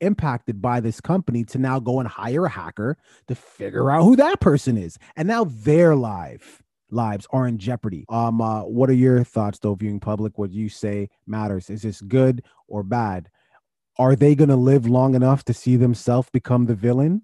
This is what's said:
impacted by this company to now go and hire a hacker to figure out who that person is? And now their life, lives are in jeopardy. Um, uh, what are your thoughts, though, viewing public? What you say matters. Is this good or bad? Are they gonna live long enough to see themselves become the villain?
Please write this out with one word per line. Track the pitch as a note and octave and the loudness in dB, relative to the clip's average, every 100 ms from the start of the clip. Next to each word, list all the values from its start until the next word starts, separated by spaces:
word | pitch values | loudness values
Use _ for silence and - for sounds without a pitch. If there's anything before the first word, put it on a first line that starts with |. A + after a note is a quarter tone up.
impacted | F3+ G#3 D#3 A#2+ - G#2 | -4 -2 -4 -6 -8 -6
by | A#2+ A#2+ | -2 -2
this | A2+ - | -4 -6
company | - F#3 - A#2+ | -4 -4 -2 -6
to | A#2 B2+ | -4 -4
now | C3 C3 | -2 -2
go | A#2 B2+ | -2 -4
and | A#2 | -4
hire | - G#2+ C3+ F3 | -10 -6 -4 -4
a | |
hacker | - E2 - A2 D#3 _ _ - | -6 -12 -8 -8 -8 _ _ -12
to | B2+ | -12
figure | _ - G2+ G#2+ C3 | _ -14 -8 -2 0
out | D3+ | 4
who | F3 B3+ | 6 6
that | D4 G4 | 4 4
person | F#3+ C#3+ - A2+ | 2 2 0 -4
is? | E2+ - _ - | -6 -14 _ -6
And | E3 | -4
now | A#3 | -2
their | G3+ A2+ G#2+ D3+ E3+ | -4 -4 0 4 4
life, | D3 A#2 F#2+ D2+ A#1+ - _ _ _ - | 4 0 -8 -12 -16 -20 _ _ _ -8
lives | A2+ A2+ G#2 - | -4 -4 -4 -4
are | C3 B2+ | -2 -2
in | A2+ | -4
jeopardy. | F#2+ B2 A2 E2+ - | -6 -6 -8 -10 -6
Um, | A2+ A#2 A2+ | -4 -2 -2
uh, | A2+ G#2+ | -2 -4
what | G2 A#2 C3 | -4 0 2
are | |
your | B2+ B2+ B2 | 4 4 4
thoughts, | B2 - G#2 - | 2 -2 -4 -4
though, | G#2 | -6
viewing | G2 G#2+ G2+ | -4 -6 -6
public? | G#2+ G#2 G#2+ - | -6 -6 -6 -6
What | G2+ | -8
you | G2 G#2+ | -6 -10
say | - G#2+ G2+ G2+ _ - | -8 -6 -6 -8 _ -12
matters. | G#2+ G#2+ G2 - | -8 -6 -6 -8
Is | G#2+ | -10
this | G#2+ G2 | -10 -10
good | G2+ B2+ C3 B2 - _ - | -2 2 2 0 -6 _ -12
or | G#2 | -10
bad? | F#2+ A#2+ A2 F#2 E2 _ _ _ _ _ _ - | -4 -4 -4 -6 -12 _ _ _ _ _ _ 0
Are | B2+ C3+ | 2 6
they | D3 | 6
gonna | C#3+ D3+ C3 | 6 4 4
live | B2+ C#3 A#2 | 4 4 4
long | B2 C3 | 2 2
enough | B2+ B2+ C#3 | 2 2 2
to | - | 0
see | A#2 - B2+ | -4 2 2
themselves | B2 A#2 - B2 B2+ | 2 0 0 -2 0
become | C3 - B2 A#2+ | -4 0 0 0
the | |
villain? | A2 A#2 B2 D3 G3+ | 0 0 2 0 -2